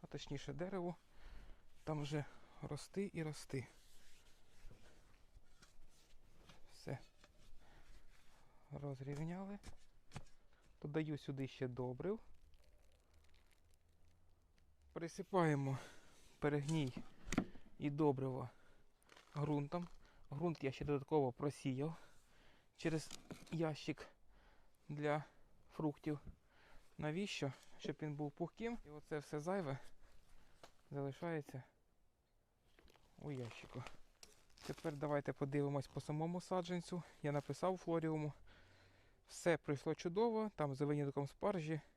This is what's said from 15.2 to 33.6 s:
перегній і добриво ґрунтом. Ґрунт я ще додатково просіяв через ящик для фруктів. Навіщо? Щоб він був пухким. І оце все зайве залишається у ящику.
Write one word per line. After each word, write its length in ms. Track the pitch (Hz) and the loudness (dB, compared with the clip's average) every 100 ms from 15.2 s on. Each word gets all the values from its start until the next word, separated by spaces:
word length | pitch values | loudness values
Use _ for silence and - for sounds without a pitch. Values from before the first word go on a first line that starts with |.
| 185 190 165 147 139 135 - - - - - - | 2 8 8 8 6 2 -2 -12 -16 -18 -20 2
перегній 540 | 151 147 143 160 139 - - - - - - - - - | 4 4 4 4 4 0 -8 -10 0 0 0 -6 -12 -2
і 120 | 147 | 0
добриво 600 | 143 156 135 135 131 127 - - - - - - - - 151 | 6 6 6 2 0 -4 -8 -20 -20 -20 -20 -20 -20 -10 0
ґрунтом. 520 | 147 147 143 175 175 - - - - | 2 4 2 0 -2 -8 -16 -18 -8
Ґрунт 320 | 139 175 156 | 2 2 4
я 80 | 135 | 0
ще 140 | 127 147 | 0 2
додатково 460 | 143 135 156 135 | 2 6 6 6
просіяв 640 | 120 143 - 139 127 151 160 - - - - - - - _ | 4 0 2 0 2 0 -2 -12 -18 -20 -20 -20 -20 -20 _
через 320 | 170 156 - - - - - | 2 2 -2 -12 -12 -14 -6
ящик 560 | 160 160 151 - 151 - - - - - - - - - | 0 2 0 -2 -4 -6 -16 -20 -20 -20 -20 -20 -20 -8
для 320 | 147 147 151 151 - - - - | 0 2 2 0 -14 -20 -20 -20
фруктів. 480 | - 156 147 - 151 - - - - - - - - | 0 0 2 -2 -2 -4 -14 -18 -20 -18 -18 -18 -2
Навіщо? 560 | 151 160 202 - 143 131 - - | 0 0 0 2 0 0 -12 -8
Щоб 160 | - 147 | -4 -2
він 140 | 156 143 | -2 0
був 160 | 147 | -2
пухким. 460 | - 170 - 226 233 147 | -2 -4 -2 -2 -2 -6
І 40 | |
оце 300 | 151 - 156 | -14 -4 -4
все 200 | 143 151 | -2 -2
зайве 380 | 151 196 160 135 - - - - - - - - - - - | 2 2 2 -2 -4 -12 -14 -16 -16 -16 -16 -18 -20 -20 -8
залишається 720 | 143 139 135 170 160 143 135 - _ _ _ - _ _ _ _ _ _ - - - - - | -2 -2 -2 -2 -2 -2 -8 -10 _ _ _ -20 _ _ _ _ _ _ -20 -20 -20 -20 -10
у 140 | 147 | -6
ящику. 520 | 135 120 - | -4 -4 -8